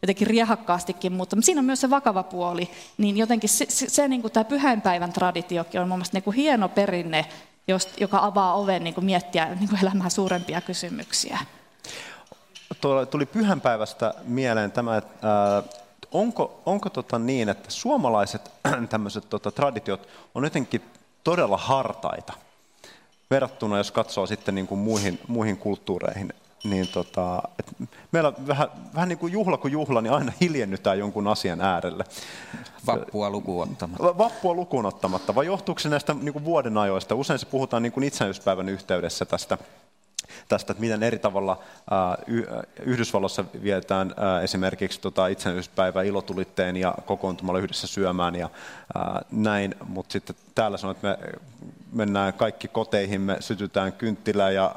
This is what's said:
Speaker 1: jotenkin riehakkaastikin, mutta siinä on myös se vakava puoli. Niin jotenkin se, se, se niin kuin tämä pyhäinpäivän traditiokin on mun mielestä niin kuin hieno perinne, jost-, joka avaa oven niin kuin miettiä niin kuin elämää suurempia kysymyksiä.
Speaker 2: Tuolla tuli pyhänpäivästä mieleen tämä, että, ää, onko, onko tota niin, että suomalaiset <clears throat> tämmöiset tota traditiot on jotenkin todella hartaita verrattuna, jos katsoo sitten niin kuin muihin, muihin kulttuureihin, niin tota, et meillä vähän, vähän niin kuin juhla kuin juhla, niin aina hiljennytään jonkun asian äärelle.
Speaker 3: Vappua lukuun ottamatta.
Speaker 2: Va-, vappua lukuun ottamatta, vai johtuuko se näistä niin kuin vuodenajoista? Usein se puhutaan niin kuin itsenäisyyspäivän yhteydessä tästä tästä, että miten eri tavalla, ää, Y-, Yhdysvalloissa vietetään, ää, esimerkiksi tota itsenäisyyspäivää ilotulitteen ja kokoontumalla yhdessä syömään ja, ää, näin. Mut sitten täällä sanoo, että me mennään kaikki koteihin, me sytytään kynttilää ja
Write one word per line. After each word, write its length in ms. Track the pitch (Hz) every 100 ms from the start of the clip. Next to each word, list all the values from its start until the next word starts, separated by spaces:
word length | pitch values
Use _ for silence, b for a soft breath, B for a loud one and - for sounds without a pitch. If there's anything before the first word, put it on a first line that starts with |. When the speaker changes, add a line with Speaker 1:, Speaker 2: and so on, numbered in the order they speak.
Speaker 1:
jotenkin 240 | 185 196 208
riehakkaastikin, 840 | 226 226 220 - 175 175 180 185
mutta 240 | 180 185 196
siinä 180 | 233 320
on 60 |
myös 160 | 254 262
se 100 | 262
vakava 320 | 277 277 190
puoli. 480 | 185 180 175 175 175 B B -
Niin 180 | 208 202
jotenkin 340 | 220 233 208
se, 160 | - 285
se, 200 | - 262
se 200 | - 285
niin 120 | 254
kuin 120 | 220
tämä 120 | 226
pyhäinpäivän 680 | 220 285 277 226 202 175 175
traditiokin 680 | 175 180 170 170 175 170 180
on 80 | 180
mun 100 | 185
mielestä 180 | 180 190
niin 60 |
kuin 140 | 196 214
hieno 320 | 302 254 190
perinne, 580 | - 202 180 165 160 156 B B B -
jost-, 320 | 190 - -
joka 180 | 196 202
avaa 360 | 208 196 190
oven 300 | 180 196 180
niin 100 | 170
kuin 100 | 165
miettiä 500 | 190 180 180 175 160
niin 140 | 180 202
kuin 120 | 196
elämää 260 | 190 190 180
suurempia 520 | 190 190 180 175 160
kysymyksiä. 800 | - 180 175 170 - - - - 139 - - _ B B B B B - _ - - -
Speaker 2:
Tuolla 260 | 139 135 127
tuli 200 | 147 143
pyhänpäivästä 880 | 220 208 165 127 113 107 - 113 -
mieleen 480 | 123 123 131 110 104
tämä, 240 | 101 120 110
että, 320 | - - 107
ää, 340 | 104 101 101 101 - - _ -
onko, 500 | 165 226 - 143 - -
onko 240 | 196 202
tota 280 | - - 120
niin, 300 | 117 135 107
että 220 | 98 -
suomalaiset 800 | - 233 285 139 107 101 - - - -
<clears throat> 200 | 127 113
tämmöiset 400 | 110 101 107 -
tota 220 | 107 107
traditiot 580 | - 139 117 - 95 - B B
on 100 | 127
jotenkin 380 | 147 156 123 117 - - _ _
todella 320 | - 175 123 95
hartaita 760 | - 135 120 - 80 - - - - _ B B B B B _ _
verrattuna, 440 | 135 127 - 110 101
jos 140 | 104
katsoo 360 | - 110 - 95
sitten 280 | 107 -
niin 120 | 98 92
kuin 120 | 98
muihin, 420 | 107 110 98 87 -
muihin 280 | 120 107 92
kulttuureihin, 800 | 104 98 - 90 - - 98 - _ _
niin 240 | 104 95 92
tota, 540 | 95 87 - 90 90 - -
et 80 | - - 123 B B
meillä 200 | 165 151 135 135
vähän, 220 | 139 147 - -
vähän 140 | 147 180
niin 100 | 170
kuin 140 | 170
juhla 240 | 196 190 147
kuin 160 | 143
juhla, 280 | 147 151 120
niin 120 | 110
aina 200 | 139 135 -
hiljennytään 580 | 180 151 104 95 104 98
jonkun 300 | 104 104 101
asian 320 | 107 101 85
äärelle. 440 | 95 87 90 82 92 B B B B B B B 123
Speaker 3:
Vappua 440 | 113 - 104 101
lukuun 380 | 101 - 87 82
ottamatta. 360 | - 87 87
Speaker 2:
Va-, 140 | 175 175
vappua 360 | 220 - 185
lukuun 320 | 170 180 135 104
ottamatta, 480 | - 95 92 -
vai 120 | 107 156
johtuuko 320 | 190 - 170
se 100 | 151
näistä 260 | 147 -
niin 180 | 147 143
kuin 120 | 147
vuodenajoista? 680 | 151 165 120 107 104 95 -
Usein 240 | 110 139 135
se 80 | -
puhutaan 360 | 131 131 117
niin 100 | 117
kuin 120 | 123
itsenäisyyspäivän 640 | 139 - 104 95 - 95 92
yhteydessä 560 | 95 - 90 85 -
tästä 340 | 92 87 - 98 - - _ _ _ - - B -
tästä, 240 | 104 -
että 80 | 101
miten 220 | 113 107
eri 160 | 113 110
tavalla, 400 | 107 98 98 92 B B -
ää, 260 | 98 90 90 -
Y-, 200 | 117 110 - - -
Yhdysvalloissa 640 | 131 123 113 101 98 - 92 -
vietetään, 520 | 101 95 90 95 95 -
ää, 240 | 101 90
esimerkiksi 600 | 92 95 92 98 95 -
tota 260 | 98 - 92
itsenäisyyspäivää 760 | 95 101 90 90 - 92 92
ilotulitteen 760 | 98 101 - 92 92 - 90 92
ja 180 | 90 - -
kokoontumalla 540 | 98 95 87 92 92
yhdessä 260 | 98 - -
syömään 480 | - 95 90 87
ja, 160 | 87 85 B B B B
ää, 280 | - - 95 -
näin. 440 | 113 107 104 98 - -
Mut 220 | 95 -
sitten 260 | 101 - - -
täällä 220 | - 110 98
sanoo, 120 | 98
että 180 | 92 101
me 100 | - - - - - - - -
mennään 400 | 117 104 101 98
kaikki 340 | 95 113 - -
koteihin, 520 | - 113 104 98 101
me 160 | 98 95
sytytään 520 | - 101 98 - 95
kynttilää 580 | 92 113 104 - 101 95
ja 240 | 98 95